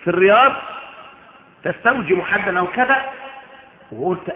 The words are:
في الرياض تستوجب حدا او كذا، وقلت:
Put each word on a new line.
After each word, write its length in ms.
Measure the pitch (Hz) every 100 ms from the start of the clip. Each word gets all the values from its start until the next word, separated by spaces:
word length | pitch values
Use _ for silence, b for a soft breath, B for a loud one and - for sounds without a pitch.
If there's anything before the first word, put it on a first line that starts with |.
في 60 | 175
الرياض 420 | 175 190 220 269 - - - - - - - - - _ _
تستوجب 580 | 170 - 226 262 160 180
حدا 360 | - 202 202 180
او 80 | 180
كذا، 460 | 240 254 269 - - - - - - - _ -
وقلت: 380 | 107 165 180 -